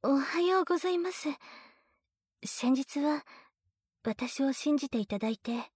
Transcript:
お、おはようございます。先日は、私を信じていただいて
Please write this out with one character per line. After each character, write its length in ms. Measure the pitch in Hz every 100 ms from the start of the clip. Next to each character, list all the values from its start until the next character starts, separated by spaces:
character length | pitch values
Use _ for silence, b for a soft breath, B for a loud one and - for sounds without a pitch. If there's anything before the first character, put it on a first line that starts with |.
お、 120 | - 277
お 20 |
は 240 | 269 330
よ 220 | 349 370
う 20 | 370
ご 120 | 349
ざ 120 | 359
い 80 | 359
ま 160 | 349
す。 160 | 349 302 277 B B B B B B _ _ _ _
先 300 | - - 240
日 260 | 262 277 285
は、 260 | 294 294 - B B _ _ _ _ _
私 400 | - 214 247 -
を 80 | 269
信 240 | 269 294 294
じ 140 | 277
て 80 | 233
い 100 | 202
た 100 | 202
だ 120 | 220
い 80 | 220
て 340 | - 233 -